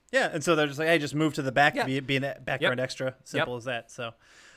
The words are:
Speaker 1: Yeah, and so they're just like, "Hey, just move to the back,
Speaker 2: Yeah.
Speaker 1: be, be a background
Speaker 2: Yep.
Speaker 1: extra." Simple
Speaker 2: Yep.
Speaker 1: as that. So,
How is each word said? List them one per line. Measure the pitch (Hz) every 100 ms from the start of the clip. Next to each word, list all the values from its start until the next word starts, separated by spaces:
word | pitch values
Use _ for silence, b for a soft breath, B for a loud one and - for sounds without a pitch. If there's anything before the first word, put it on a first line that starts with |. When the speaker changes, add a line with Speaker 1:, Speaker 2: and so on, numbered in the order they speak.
| _
Speaker 1:
Yeah, | 262 196
and | 165
so | 143 160
they're | 151
just | 139
like, | 160
"Hey, | 170
just | 143 143
move | 156 139
to |
the | 135
back, | 127 143 147
Speaker 2:
Yeah. | 139
Speaker 1:
be, | 135
be | 131 135
a | 139 -
background | 131 135 151 123
Speaker 2:
Yep. |
Speaker 1:
extra." | 127 - 131 -
Simple | - 143 123
Speaker 2:
Yep. | 123
Speaker 1:
as | 117
that. | 120 -
So, | - 117 - b b b